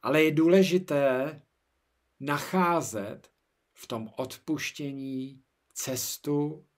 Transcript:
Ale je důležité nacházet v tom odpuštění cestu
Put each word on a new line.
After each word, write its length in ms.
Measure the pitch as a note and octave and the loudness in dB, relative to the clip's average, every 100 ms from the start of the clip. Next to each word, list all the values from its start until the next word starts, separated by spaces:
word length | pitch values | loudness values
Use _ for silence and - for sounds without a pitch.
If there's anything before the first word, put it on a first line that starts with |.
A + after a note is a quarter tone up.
Ale 200 | A#2+ D3+ | 2 4
je 100 | D#3 | 4
důležité 1080 | D3 D#3+ F#3+ F#3 F3+ F#3 C#3+ C#3 B2+ C#3 D#3 _ _ _ _ _ _ _ _ | 4 6 6 6 2 0 2 2 2 -2 -8 _ _ _ _ _ _ _ _
nacházet 1120 | C#3 D3 - F#3+ F3 E3+ D#3 A2 G2+ C3 _ _ _ _ _ | -4 -4 0 0 2 2 0 -6 -8 -12 _ _ _ _ _
v 140 | _ - | _ -10
tom 260 | A#2 A2 - | -8 -8 -8
odpuštění 1300 | B2+ - - D3+ - - C#3+ C#3 C3+ C3 C3 C3+ _ _ _ | -8 -8 -6 -6 -6 -8 -8 -8 -8 -8 -8 -14 _ _ _
cestu 960 | - - B2+ - - - D3 D3 D#3 _ | -10 -6 -6 -6 -8 -2 -2 -2 -6 _